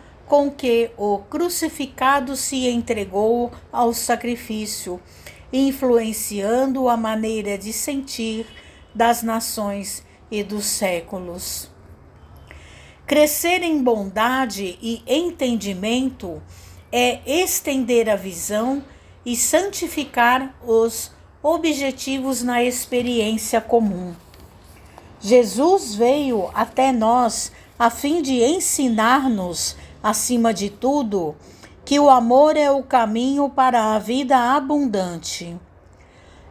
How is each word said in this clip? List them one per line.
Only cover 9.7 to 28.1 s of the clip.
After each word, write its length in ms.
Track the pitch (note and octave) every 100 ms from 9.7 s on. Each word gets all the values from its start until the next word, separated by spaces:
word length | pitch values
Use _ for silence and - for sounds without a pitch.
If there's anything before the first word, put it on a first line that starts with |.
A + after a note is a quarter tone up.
| G3+ G3 - - - -
e 120 | G#3
dos 220 | F#3+ G#3 G3+
séculos. 1040 | - G3 F3 E3+ F#3+ F3+ F3+ - - - - - - - - - - - - - - - - -
Crescer 560 | C#4+ D4+ - E4+ F4+
em 200 | F4 D4+
bondade 960 | B3 A3 G3 F#3+ A3+ C4 C4 G3 G3 F3
e 220 | A3+ A3+ -
entendimento 1400 | C4+ F4 E4+ C4 A#3 G3 F#3 G#3 A#3+ C4 B3+ F#3 D#3 - - - - -
é 300 | A#3+ B3 A#3 -
estender 840 | D4+ F4+ - - C4+ A#3 A#3+ A3
a 60 | G3+
visão 680 | F#3+ F3 E3+ G#3+ A#3 C#4 C#4 - - - B3
e 100 | A#3+
santificar 1200 | - D#4 G4 - E4+ - C#4+ - A#3+ B3+ C4+ - A#3+
os 460 | A3+ A3+ A3+ - - - -
objetivos 1000 | C#4+ E4+ E4 C#4 C#4 C4+ - C4+ C4 B3
na 200 | B3 A#3+
experiência 960 | B3 B3 - B3 B3 A#3+ G#3+ A3 - A3+
comum. 540 | A3 A#3 A3 F3+ F3+ E3+ - - - - - - - - - -
Jesus 760 | G3 B3 A3 F#3+ D#4 F#4+ C4+ G#3
veio 560 | A#3 C#4+ C#4 A3+ F3+
até 380 | - B3 - C4
nós 600 | B3 A3 A#3+ A#3+ - - - - -
a 100 | A#3
fim 320 | A#3 C#4+